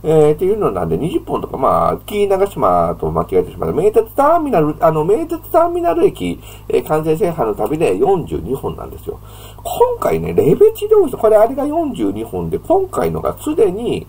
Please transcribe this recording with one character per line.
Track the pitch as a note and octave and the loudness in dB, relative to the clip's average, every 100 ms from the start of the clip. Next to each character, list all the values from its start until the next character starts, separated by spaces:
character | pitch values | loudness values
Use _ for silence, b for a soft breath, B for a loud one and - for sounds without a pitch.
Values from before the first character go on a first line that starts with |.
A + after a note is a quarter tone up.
え | D#3+ D#3 D3+ | 2 4 4
ー、 | |
っ | D#3 | 4
て | F#3 | 0
い | |
う | G#3+ | 0
の | E3 | 0
な | F#2+ | -2
ん | E2+ | -2
で、 | E2 | -2
二 | D3 | -2
十 | E4 | -4
本 | - - | -4 -6
と | - | -6
か、 | - | -2
ま | A2+ E2 E2 | 2 2 2
あ、 | - - | -2 -6
紀 | G#3 | -2
伊 | G3+ | 0
長 | F#3+ G3 | 2 0
島 | - G#2+ F2 E2+ E2 | 0 2 2 0 -2
と | D#2+ | -4
間 | E2+ | -4
違 | E2+ | 0
え | F#2 | 0
て | - | -2
し | F2+ | -4
ま | E2 | -4
っ | |
た。 | G#2+ | 0
名 | G3+ | 2
鉄 | A3+ G#3+ - | 2 -2 0
タ | |
ー | C#4+ E4+ | 2 2
ミ | D4 | 2
ナ | G3+ | 0
ル、 | D3+ D3+ | 0 2
あ | E3 | 0
の、 | D#3 D#3 | 2 0
名 | A3 E4 | 0 -2
鉄 | E4 - | -8 0
タ | E4+ | 2
ー | E4+ | 2
ミ | F4 | 0
ナ | E4+ | -2
ル | E4+ - | 2 0
駅、 | - F2 - B B B | 0 -6 -6 B B B
え | - | -2
ー、 | - | 0
完 | D#3 | -2
全 | D#3+ D#3 | 0 0
制 | F3+ | 0
覇 | D#3 A#2 | -2 -4
の | G2+ | -2
旅 | G#2+ D#3 | -4 0
で | D3+ F#2 | 0 2
四 | C#3+ F#3+ C3 | 2 2 -2
十 | D#2 | -6
二 | E2 C3+ | -6 -6
本 | G2+ D#2 | -6 -8
な | |
ん | B1 | -12
で | - | -12
す | - | -12
よ。 | - B B B B | -14 B B B B
今 | - - B4 A#4+ | -10 0 0 2
回 | - - | -2 -2
ね、 | - | 0
レ | - D3+ - | 2 2 6
ベ | G#4+ | 4
チ | A4 G#4 | 4 2
で | G#4+ | 4
多 | E4 | 4
い | |
人、 | - | 2
こ | A3 | 4
れ | G#3+ | 6
あ | D#4+ | 4
れ | |
が | C#4 C#4+ | 2 -2
四 | D#4 D#4 | -2 -2
十 | F3 G2+ | -2 -4
二 | G2+ | -4
本 | A2 F#2 E2 | -6 -6 -4
で、 | E2 | -6
今 | - G3 F#3+ | 0 0 0
回 | - E2 | -2 -2
の | E2 | -2
が | - - | -4 -4
す | - D#4 | -4 2
で | G#3+ | 2
に | F#3 A#3 G#2+ | 0 -4 -6